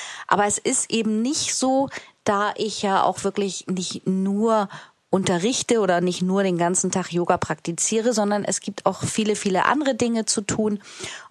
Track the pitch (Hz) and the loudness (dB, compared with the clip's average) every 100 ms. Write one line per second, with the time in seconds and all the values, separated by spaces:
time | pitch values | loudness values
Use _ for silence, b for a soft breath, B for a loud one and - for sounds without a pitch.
0 | B B B 185 208 202 - 262 - 226 | B B B 2 2 0 -2 -2 -2 0
1 | 220 214 240 320 - - 262 269 269 B | 0 0 0 -2 -2 0 2 2 0 B
2 | B B - 202 208 - 214 - 202 196 | B B 0 0 0 -2 -4 -2 0 2
3 | - 190 196 196 196 - - 185 175 - | 2 2 -2 -2 -4 -4 -4 -4 -4 -6
4 | - 190 196 202 226 220 196 B B B | -2 0 0 2 2 2 0 B B B
5 | - 190 190 175 202 262 - 233 190 175 | -2 0 2 2 2 0 2 2 4 4
6 | 180 175 185 196 190 170 175 180 185 185 | 2 0 0 2 2 2 2 0 0 -2
7 | 175 170 175 175 - 208 - 170 - 220 | -2 -2 2 0 0 -6 -6 -4 -2 0
8 | 226 214 202 208 190 180 - - 196 190 | 0 2 2 0 -2 -4 -6 -2 -2 0
9 | - - 214 208 202 185 - 294 277 226 | -4 0 0 0 0 2 4 2 0 0
10 | 247 226 214 - 202 - 214 208 B B | 0 0 0 -2 -2 -2 -2 -2 B B
11 | B B B | B B B